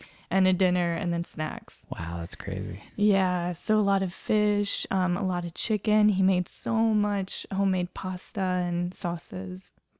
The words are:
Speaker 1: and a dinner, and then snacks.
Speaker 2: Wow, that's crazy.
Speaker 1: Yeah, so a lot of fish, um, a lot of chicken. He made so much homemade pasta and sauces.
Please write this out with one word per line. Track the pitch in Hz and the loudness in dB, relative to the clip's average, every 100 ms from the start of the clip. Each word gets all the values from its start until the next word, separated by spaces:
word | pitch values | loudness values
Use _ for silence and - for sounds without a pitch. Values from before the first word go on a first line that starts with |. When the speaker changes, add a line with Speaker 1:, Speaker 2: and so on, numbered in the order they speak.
| - - - | -20 -18 -2
Speaker 1:
and | 190 185 | 2 4
a | |
dinner, | 185 185 180 175 | 4 4 2 0
and | 165 175 | 0 -2
then | 170 | -2
snacks. | 170 - 156 - - - - | -4 -4 -6 -6 -12 -16 -10
Speaker 2:
Wow, | - 82 85 | -6 -4 -4
that's | 85 - | -6 -8
crazy. | - 95 98 95 - - | -6 -4 -4 -8 -10 0
Speaker 1:
Yeah, | 208 190 185 180 175 | 2 4 2 0 -2
so | 170 - 214 | -4 0 2
a | |
lot | 196 196 | 4 2
of | 185 | 0
fish, | - - 214 208 208 202 - - | -6 0 2 2 2 0 -4 -2
um, | 190 180 175 | 0 2 0
a | 185 | 0
lot | 180 170 | -2 -4
of | |
chicken. | - - 214 - 214 214 | -6 -2 0 2 4 4
He | 190 | 4
made | 190 180 180 | 4 4 0
so | - 233 220 | -6 -2 2
much | 226 214 208 202 185 - - | 2 2 2 0 -4 -8 -4
homemade | 196 196 185 180 | 0 2 2 -2
pasta | - 185 185 - - | -4 -6 -6 -6 -2
and | 185 185 175 175 175 | 0 0 0 0 -2
sauces. | - 175 170 - 185 190 185 - _ _ | -2 -4 -4 -6 -8 -6 -10 -14 _ _